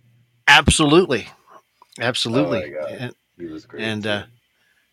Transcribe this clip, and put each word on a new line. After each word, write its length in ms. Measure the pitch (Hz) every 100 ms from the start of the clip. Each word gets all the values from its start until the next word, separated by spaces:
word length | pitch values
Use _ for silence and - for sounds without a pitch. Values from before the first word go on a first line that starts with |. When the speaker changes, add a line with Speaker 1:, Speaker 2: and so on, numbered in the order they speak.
| _
Speaker 1:
<laughs> 340 | _ _ _ -
Speaker 2:
Absolutely. 800 | 147 151 - 151 160 180 117 -
Speaker 1:
Oh 300 | - _ - _ _ _ -
Speaker 2:
Absolutely. 600 | 120 120 120 120 143 117
Speaker 1:
my 80 | 90
God. 220 | 76 76
Speaker 2:
And, 240 | 98 123 - _ -
Speaker 1:
He 80 | 113
was 200 | 104 -
great 160 | -
Speaker 2:
and, 180 | 110 107
Speaker 1:
too. 60 | 107
Speaker 2:
uh, 140 | 101 95 _ _ _ _ _ _